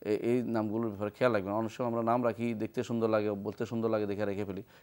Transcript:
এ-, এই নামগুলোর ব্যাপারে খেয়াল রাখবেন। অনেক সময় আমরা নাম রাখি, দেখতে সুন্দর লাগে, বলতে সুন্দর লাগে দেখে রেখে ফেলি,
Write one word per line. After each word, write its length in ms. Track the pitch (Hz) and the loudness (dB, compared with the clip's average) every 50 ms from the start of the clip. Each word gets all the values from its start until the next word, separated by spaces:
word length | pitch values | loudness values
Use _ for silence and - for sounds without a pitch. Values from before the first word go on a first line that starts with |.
এ-, 80 | - - | -2 -2
এই 340 | 107 - - 113 120 127 120 | 0 0 2 2 2 2 2
নামগুলোর 460 | 113 113 113 107 107 104 113 117 113 | 0 0 0 0 0 0 -2 -2 -2
ব্যাপারে 220 | 101 98 104 104 | -4 -4 -4 -4
খেয়াল 220 | 101 - 127 127 117 | 0 2 2 4 4
রাখবেন। 200 | 104 92 98 101 | 2 0 0 0
অনেক 180 | 110 113 110 | 0 -2 -2
সময় 200 | 110 - 131 120 | -4 -4 -2 -2
আমরা 120 | 117 117 117 | 0 0 2
নাম 220 | 113 117 127 123 | 2 2 4 2
রাখি, 300 | 117 110 110 117 120 117 | 2 0 0 -2 -2 -2
দেখতে 280 | 107 110 110 - - 120 | -2 -4 -4 -2 -4 -2
সুন্দর 260 | - 120 117 113 110 | -2 0 0 2 4
লাগে, 220 | 110 107 104 107 | 4 4 2 2
বলতে 360 | 104 98 98 104 104 - 120 | 0 -2 -4 -6 -4 -4 -4
সুন্দর 220 | 110 123 113 113 113 | -4 -2 0 0 2
লাগে 180 | 110 107 107 | 2 0 0
দেখে 180 | 98 101 95 107 | 0 -2 -2 -2
রেখে 200 | 101 101 95 104 | -2 -2 -2 -4
ফেলি, 180 | 98 95 95 107 - - - | -4 -6 -8 -10 -12 -16 -20